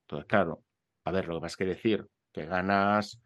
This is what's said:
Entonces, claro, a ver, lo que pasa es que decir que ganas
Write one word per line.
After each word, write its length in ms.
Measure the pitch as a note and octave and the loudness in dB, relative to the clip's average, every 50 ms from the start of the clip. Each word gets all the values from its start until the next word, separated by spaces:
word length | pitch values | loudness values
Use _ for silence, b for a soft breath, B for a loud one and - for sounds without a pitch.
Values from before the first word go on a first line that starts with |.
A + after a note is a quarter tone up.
Entonces, 240 | _ - D#2+ D2 - - | _ -10 -10 -10 -4 2
claro, 340 | A2+ G2+ F2+ E2 D2 - _ _ _ _ _ _ _ _ - | 2 2 2 2 -2 -8 _ _ _ _ _ _ _ _ -6
a 60 | D#2+ | -2
ver, 160 | F2+ F#2+ E2 | -2 -2 -2
lo 80 | E2 E2+ | -2 -6
que 60 | E2 | -6
pasa 120 | E2 E2+ | -6 -8
es 40 | - | -6
que 80 | - F#2+ | -4 -2
decir 400 | F#2 F2 - - A2+ G#2 F2 - - _ _ _ _ | -4 -2 0 0 0 0 0 -2 -10 _ _ _ _
que 140 | - - D#2 | -12 -12 -8
ganas 760 | D#2+ F#2 F2+ F#2 G2 G2+ G2 G2 G2+ G#2 G#2 G#2 - - - _ | -4 -4 -2 0 2 2 4 4 4 2 2 0 -2 -10 -20 _